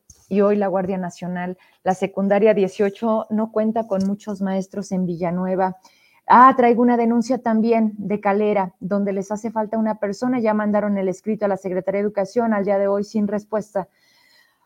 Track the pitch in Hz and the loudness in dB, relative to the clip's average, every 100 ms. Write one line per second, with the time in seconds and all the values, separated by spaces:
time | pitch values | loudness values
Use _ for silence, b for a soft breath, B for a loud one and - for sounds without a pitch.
0 | _ _ _ 190 202 208 196 190 185 190 | _ _ _ 2 4 2 0 0 -2 -4
1 | 180 - 175 180 180 185 b b 185 185 | -6 -8 -8 -4 -6 -8 b b -4 -2
2 | 196 196 196 202 220 208 185 - 202 196 | -2 -2 2 4 4 4 0 0 -2 0
3 | 226 220 - 214 220 220 220 226 226 190 | -2 -2 -2 -4 -2 -2 -2 -2 -2 -2
4 | 196 202 - 190 196 190 190 202 190 190 | -2 -4 -8 -6 -4 -4 -6 -10 -6 -4
5 | 180 165 175 180 185 185 185 185 b b | -4 -4 -4 -2 -2 -2 -2 -4 b b
6 | b b - - 262 254 240 226 240 240 | b b 4 8 8 6 4 4 4 2
7 | 233 240 233 262 233 220 226 226 220 208 | 2 0 0 -2 0 0 2 2 0 -2
8 | 190 208 208 196 208 208 180 - 185 202 | -4 -2 0 0 2 0 -2 -6 -4 -2
9 | 202 196 190 214 233 220 214 226 214 214 | -2 -4 -4 -6 -6 -4 -4 -2 -2 -2
10 | 202 202 247 247 220 214 208 208 208 202 | -6 -4 -2 0 0 0 0 0 0 -2
11 | 190 180 214 220 202 190 190 180 185 202 | -2 -4 -6 -2 -2 -2 -4 -4 -2 -2
12 | 208 202 190 240 233 208 196 196 196 202 | -2 -2 -4 -2 0 0 0 0 0 -2
13 | 208 220 208 208 208 214 208 196 180 b | -2 -2 -2 -4 -4 -6 -4 -8 -8 b
14 | b b b b b b | b b b b b b